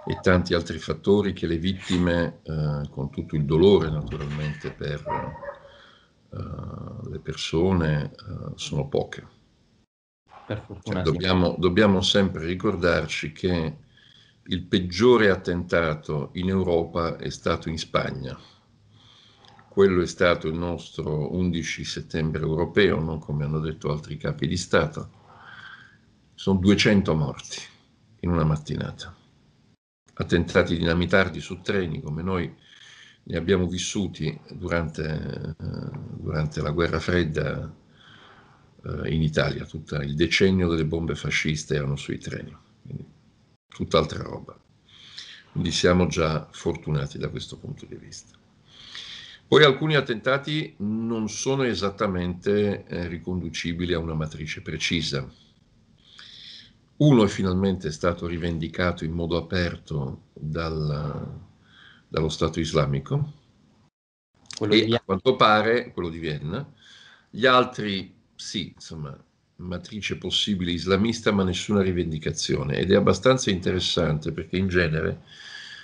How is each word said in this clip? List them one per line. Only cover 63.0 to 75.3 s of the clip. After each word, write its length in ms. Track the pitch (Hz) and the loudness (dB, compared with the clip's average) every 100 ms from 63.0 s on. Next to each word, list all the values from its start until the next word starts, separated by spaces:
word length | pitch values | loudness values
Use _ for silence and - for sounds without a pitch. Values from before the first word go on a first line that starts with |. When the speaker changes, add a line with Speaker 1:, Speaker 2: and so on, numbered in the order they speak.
| - 139 151 - _ _ _ _ _ _ _ _ _ _ - - | -2 -2 -2 -8 _ _ _ _ _ _ _ _ _ _ -16 -4
Speaker 2:
Quello 160 | 107 | 2
Speaker 1:
e 40 | 107 | 4
Speaker 2:
di 40 | |
Vienna. 160 | 113 117 | 4 2
Speaker 1:
a 60 | - | 0
quanto 300 | 95 131 - | 0 2 6
pare 560 | 113 107 107 120 - | 6 6 4 2 0
quello 180 | - 87 | -6 -6
di 80 | 82 | -4
Vienna. 500 | 82 73 71 85 - - - - - - _ | -6 -4 -4 -6 -8 -16 -20 -20 -20 -20 _
Gli 160 | 92 123 | 0 6
altri 680 | 127 120 - 104 95 95 - _ | 6 4 0 -4 -4 -6 -16 _
sì, 380 | - - 110 80 | -18 -10 -8 -8
insomma, 420 | - - 80 73 69 _ _ _ - | -12 -16 -12 -10 -12 _ _ _ -16
matrice 600 | 90 87 87 107 - 78 | -8 -8 -8 -8 -6 -6
possibile 540 | 92 - - 98 87 | -4 -2 0 0 0
islamista, 600 | 87 80 95 113 113 - | -2 2 4 4 2 2
ma 120 | 101 | 2
nessuna 400 | 92 90 - 104 | 2 0 0 2
rivendicazione. 920 | 95 87 82 78 - - - 76 71 52 | 2 2 0 -2 -4 -4 -2 -2 0 0
Ed 140 | 87 | 4
è 40 | 101 | 4
abbastanza 560 | 98 92 127 131 120 | 6 4 4 4 2
interessante 800 | 92 90 92 - - 80 76 82 | 0 0 0 0 0 0 0 -2
perché 260 | 76 80 92 | -6 -4 -2
in 120 | 95 | 0
genere, 520 | 90 82 78 85 87 - | 2 2 0 -2 -4 -10